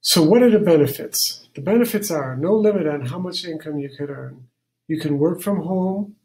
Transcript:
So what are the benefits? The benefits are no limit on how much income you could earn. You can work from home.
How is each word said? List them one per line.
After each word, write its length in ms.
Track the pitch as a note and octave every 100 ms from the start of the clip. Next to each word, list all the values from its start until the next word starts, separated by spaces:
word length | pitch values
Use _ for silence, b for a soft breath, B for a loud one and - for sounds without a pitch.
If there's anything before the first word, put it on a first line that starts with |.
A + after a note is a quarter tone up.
So 220 | - -
what 220 | D#3 A#3
are 60 | B3
the 100 | G#3+
benefits? 880 | - D#3+ C#3 - - - - - _ -
The 40 |
benefits 500 | C3+ A3+ A#3+ G#3 G3+
are 260 | D#3+ C3 B2+
no 180 | D#3+
limit 320 | A3 G#3 G3 D#3
on 200 | D3 B2+
how 120 | F3
much 260 | F3+ -
income 340 | F3 D#3+ D#3 D3
you 120 | C#3 -
could 140 | C#3+
earn. 360 | C3+ C3 C3 - _ _ _ _
You 140 | D#3
can 180 | D#3 C#3+
work 220 | D#3+ E3+
from 220 | G3+ G3
home. 520 | E3 F#3+ F#3 G3 G#3 -